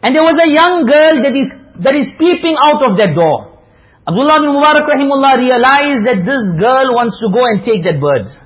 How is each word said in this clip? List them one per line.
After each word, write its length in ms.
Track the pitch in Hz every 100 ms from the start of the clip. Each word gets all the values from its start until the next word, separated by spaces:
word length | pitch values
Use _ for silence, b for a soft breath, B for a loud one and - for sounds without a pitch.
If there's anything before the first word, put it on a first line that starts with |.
| 220
And 80 |
there 80 | 302
was 160 | 320 311
a 80 | 330
young 400 | 294 349 359 240
girl 400 | 294 311 320 277
that 80 |
is, 160 | 262 233 - - -
that 160 | 180 285
is 80 | 262 -
peeping 320 | 320 339 330 302 294
out 160 | 294 262
of 160 | 190
that 160 | 202 151
door. 400 | 160 123 - - b b b b -
Abdullah 320 | 170 285 311
bin 160 | 294
Mubarak 320 | 285 302 302 294
rahimahullah 560 | 277 277 277 269 262
realized 640 | 254 247 247 277 285 269 214
that 160 | 214
this 220 | 180 277 202 160
girl 320 | 214 262 262
wants 240 | 240 240 -
to 160 | 220
go 80 | 202 247
and 160 | 208 -
take 160 | 220 180
that 80 | 151
bird. 320 | 143 135 98 -